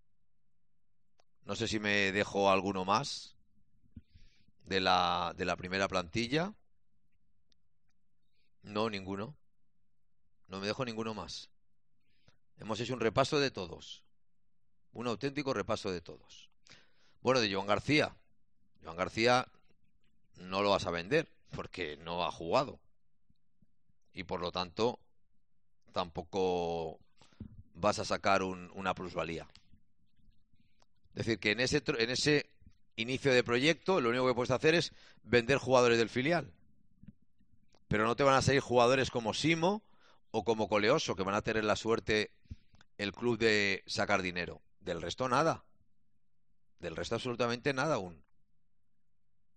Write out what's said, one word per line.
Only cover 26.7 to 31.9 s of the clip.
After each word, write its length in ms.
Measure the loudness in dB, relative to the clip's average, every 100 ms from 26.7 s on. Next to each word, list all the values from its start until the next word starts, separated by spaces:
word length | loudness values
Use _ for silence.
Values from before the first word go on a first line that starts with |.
| -4 -6 -10 -20 -20 -20 -18 -18 -18 -20
vas 260 | -2 0 0
a 60 | -2
sacar 380 | -2 2 2
un, 260 | 0 -6 -12
una 200 | -6 -4
plusvalía. 540 | -4 -4 -6 -4 -6 -10 -20 -20 -20 _ _ _ _ -20 -20 -20 -20 -20 -20 _ -20 _
Es 140 | -8 -4
decir, 140 | 0
que 120 | 0
en 100 | 0
ese 180 | 0 0
tro-, 180 | -2